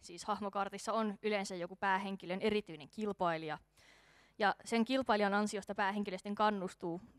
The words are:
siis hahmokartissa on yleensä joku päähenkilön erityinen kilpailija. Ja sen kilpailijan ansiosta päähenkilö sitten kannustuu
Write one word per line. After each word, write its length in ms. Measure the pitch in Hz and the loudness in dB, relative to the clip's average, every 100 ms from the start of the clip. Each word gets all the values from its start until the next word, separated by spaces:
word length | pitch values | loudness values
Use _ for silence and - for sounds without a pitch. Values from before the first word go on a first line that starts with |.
siis 240 | - 170 - | -18 -10 -4
hahmokartissa 680 | 202 208 202 196 196 - | -2 -2 -2 -4 -4 -2
on 240 | 220 220 202 | 0 0 -2
yleensä 340 | 214 208 196 185 | 0 0 -2 -4
joku 200 | 175 190 | -6 -2
päähenkilön 640 | 196 190 196 196 170 180 | 2 2 0 -6 -6 -2
erityinen 480 | 208 208 208 156 143 | 2 0 -2 -12 -12
kilpailija. 680 | - 214 190 180 160 160 151 - _ - - - - _ - | -6 -4 2 2 0 -4 -8 -10 _ -20 -20 -20 -20 _ 2
Ja 160 | 202 - - | 2 2 0
sen 200 | 233 220 | 2 4
kilpailijan 480 | 262 247 208 202 | 2 4 4 4
ansiosta 420 | 208 214 208 - 202 | 4 0 -2 -6 -2
päähenkilö 420 | 196 208 202 185 | 0 0 -2 -4
sitten 180 | 208 208 | -6 2
kannustuu 640 | 214 208 185 - 180 170 - | 2 2 -4 -4 -6 -6 -8